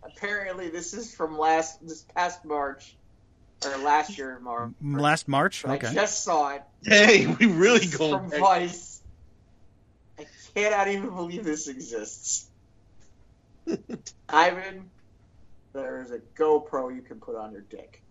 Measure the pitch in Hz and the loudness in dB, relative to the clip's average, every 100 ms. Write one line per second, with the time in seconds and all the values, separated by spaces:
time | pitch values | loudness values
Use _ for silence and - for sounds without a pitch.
0 | 165 - 202 202 196 185 180 170 170 202 | -20 -12 -8 -8 -8 -8 -10 -10 -10 -12
1 | 226 - 156 156 156 160 160 - 170 156 | -14 -8 -8 -2 0 2 0 -10 -16 -18
2 | - - 175 - 156 147 139 135 - _ | -10 -4 -4 -4 -6 -4 -4 -8 -20 _
3 | _ _ _ _ _ _ - - 143 147 | _ _ _ _ _ _ -8 -4 2 2
4 | 151 202 135 127 123 117 117 - 147 143 | 0 -8 -12 -12 -8 -6 -6 -8 -4 2
5 | 147 160 - 139 151 - - 139 120 165 | 2 2 0 0 0 -2 -6 -4 -2 -2
6 | 208 - - 165 143 139 - _ - 208 | -2 -2 0 0 0 -4 -14 _ 4 8
7 | 208 202 - 165 233 165 196 240 185 143 | 10 8 6 4 4 6 6 6 4 0
8 | 156 143 185 151 190 175 175 175 - - | 0 0 -2 2 4 4 0 -8 -16 -20
9 | - - - _ _ _ - _ _ _ | -20 -20 -20 _ _ _ -20 _ _ _
10 | _ - 147 - - - 208 208 196 202 | _ -20 -20 -20 -10 -2 0 2 0 -2
11 | 214 185 170 175 180 151 143 131 113 113 | -6 -8 -8 -6 -6 -6 -8 -12 -10 -10
12 | 107 - - - - _ _ _ _ - | -10 -12 -6 -6 -8 _ _ _ _ -20
13 | - _ - _ _ _ - - - 233 | -20 _ -20 _ _ _ -8 -8 -8 -14
14 | - - _ 156 175 185 190 190 190 _ | -14 -20 _ 4 4 2 -10 -16 -20 _
15 | _ _ _ _ - - _ 139 131 131 | _ _ _ _ -20 -20 _ -10 -10 -10
16 | 127 117 110 - 156 151 147 143 127 127 | -12 -14 -14 -2 2 2 2 -6 -6 -10
17 | 123 113 - 113 107 104 104 98 - _ | -14 -18 -12 -10 -10 -14 -18 -20 -20 _
18 | _ | _